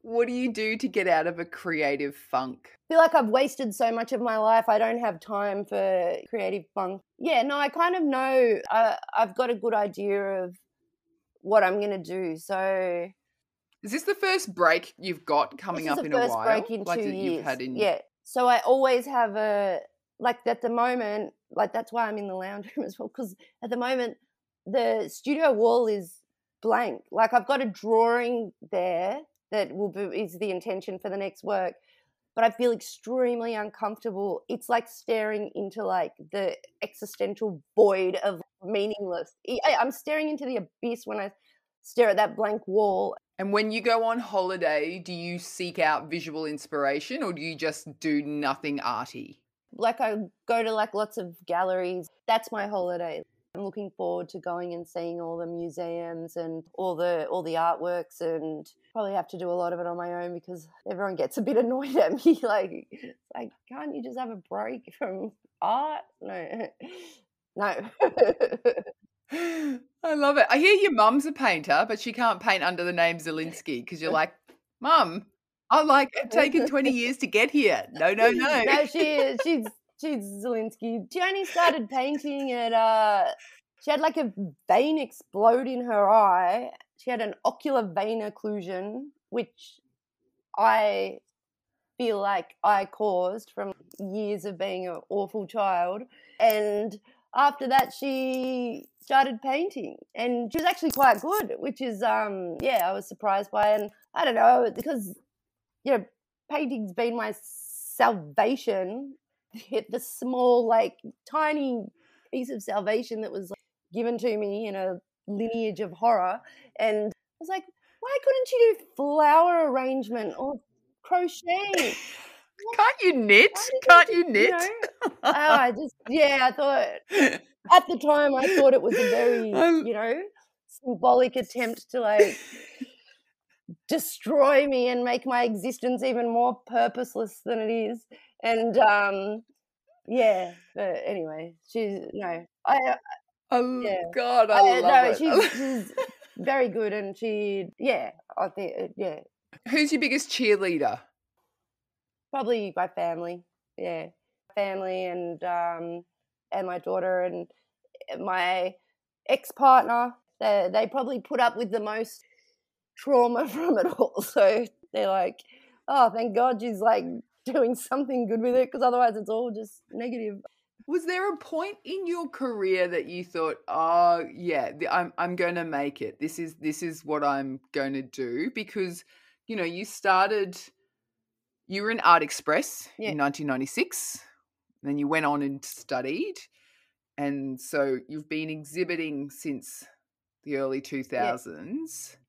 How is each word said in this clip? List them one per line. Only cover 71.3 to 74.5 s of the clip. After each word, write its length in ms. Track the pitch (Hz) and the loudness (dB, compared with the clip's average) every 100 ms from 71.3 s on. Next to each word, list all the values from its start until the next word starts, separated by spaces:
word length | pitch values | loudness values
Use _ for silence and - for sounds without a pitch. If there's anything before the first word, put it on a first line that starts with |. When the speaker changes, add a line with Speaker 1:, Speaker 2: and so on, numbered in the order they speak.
Speaker 1:
painter, 540 | 294 254 170 151 147 220 | -2 0 0 2 2 2
but 120 | 214 | -4
she 140 | 240 | -6
can't 260 | 226 233 185 | -2 0 0
paint 220 | 220 190 | 0 2
under 200 | 160 180 | 0 0
the 100 | 175 | -2
name 240 | 175 170 170 | 2 2 0
Zelinsky 680 | 160 156 160 - - 127 - | -6 -6 -6 -10 -8 -8 -8
'cause 140 | 165 | -8
you're 100 | 160 | -2
like, 220 | 156 160 _ _ | 0 -2 _ _